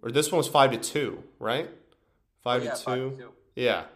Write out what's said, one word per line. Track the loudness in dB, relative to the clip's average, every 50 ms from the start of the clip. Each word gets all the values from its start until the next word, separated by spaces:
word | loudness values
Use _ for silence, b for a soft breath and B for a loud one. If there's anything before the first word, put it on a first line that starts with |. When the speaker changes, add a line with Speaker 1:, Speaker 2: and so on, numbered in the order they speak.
Speaker 1:
or | -10 -2
this | 0 0 2 2
one | 2 0
was | 0 4
five | 6 6 6 6
to | 4
two, | 0 -4 -4 -4 -4 -4 -4 -6 -8 -14 -18 _ _
right? | -4 -2 -2 -2 -4 -6 -12 -20 _ _ _ _ _ _ _ _ _ _ _ _
Five | -2 0 0 0
to | 0 -2
two? |
Speaker 2:
Yeah, | -6
five | -6 -4 -4 -4 -2
to | -4 -4 -6
two. | -10 -14 -18 -20 _ _ _ _
Speaker 1:
Yeah. | -2 0 0 0 0 -4 -8 -16